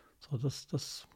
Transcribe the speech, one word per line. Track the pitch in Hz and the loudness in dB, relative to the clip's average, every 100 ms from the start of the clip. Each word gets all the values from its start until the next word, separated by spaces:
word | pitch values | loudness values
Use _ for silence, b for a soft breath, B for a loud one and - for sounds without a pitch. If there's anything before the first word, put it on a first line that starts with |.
| b b | b b
So, | - 123 | -2 2
das, | 135 - - | 2 0 0
das | 147 - - - | 0 0 -6 -12